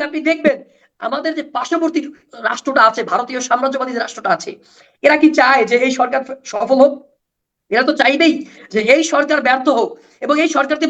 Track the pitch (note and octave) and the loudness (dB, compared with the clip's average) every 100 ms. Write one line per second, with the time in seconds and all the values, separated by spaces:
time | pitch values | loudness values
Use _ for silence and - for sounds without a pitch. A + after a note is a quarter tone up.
0 | D4 D4+ D#4 D#4+ D#4 - - _ _ _ | -2 -4 -2 0 0 -2 -6 _ _ _
1 | A3+ C#4+ D#4+ D#4+ - B3 - E4 D#4+ D#4+ | -8 -6 -6 -8 -8 -8 -4 -2 -2 -2
2 | - - _ - A3 - C4+ C4+ A3 A#3 | -6 -12 _ -8 -6 -4 -2 4 4 2
3 | - F#3+ A#3+ B3+ - B3 C4+ C4 B3+ A#3 | -2 -4 -4 -8 -2 -2 -2 -4 -4 -6
4 | - - - - - - _ _ _ _ | -8 -6 -2 -2 -4 -16 _ _ _ _
5 | C#4+ D4+ D#4 - B3+ C4+ A3 A#3+ C4 B3+ | 2 4 4 6 4 2 2 0 0 0
6 | B3+ C4+ C4 - - G#3 A#3+ C4+ C#4+ - | -2 -2 -6 -12 -10 -6 0 4 4 2
7 | - _ _ _ _ _ _ A3+ C4+ D4+ | -12 _ _ _ _ _ _ 0 0 2
8 | B3 C#4 E4 - - - - G#3+ G#3+ D4 | 0 2 2 0 -6 -20 -8 -2 2 2
9 | D#4 C#4+ C#4+ D4+ B3 C4 D4 A#3 G3+ - | 2 0 0 0 0 0 2 0 -2 -6
10 | _ _ - D4 D#4+ C#4 C#4 D4+ D#4 | _ _ -2 0 0 0 -2 -2 2